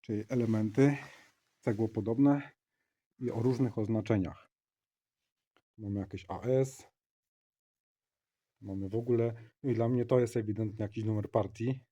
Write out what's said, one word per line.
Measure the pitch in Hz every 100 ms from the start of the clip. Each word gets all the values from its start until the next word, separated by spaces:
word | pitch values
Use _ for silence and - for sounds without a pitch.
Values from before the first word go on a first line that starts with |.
czyli | - 107 107
elementy | 127 113 110 110 135 139 143 - - _ _ _ _
cegłopodobne | - 107 110 113 104 117 143 143 - _ _ _ _ _ _ _
i | 120
o | 110
różnych | 120 123 127 113
oznaczeniach. | 104 110 - 107 85 - _ _ _ _ _ _ _ _ _ _ _ _ _ -
Mamy | 104 101
jakieś | 95 98 -
A | -
S, | 120 131 135 - - _ _ _ _ _ _ _ _ _ _ _ _ _ _ _ _ _
mamy | 101 95 98
w |
ogóle, | 110 120 117 117 113 - _
no | 139
i |
dla | 113 117
mnie | 123
to | 120 127
jest | 117 120
ewidentnie | 107 104 107 107
jakiś | 104 113
numer | 110 107 -
partii | 113 98 - 117 131 _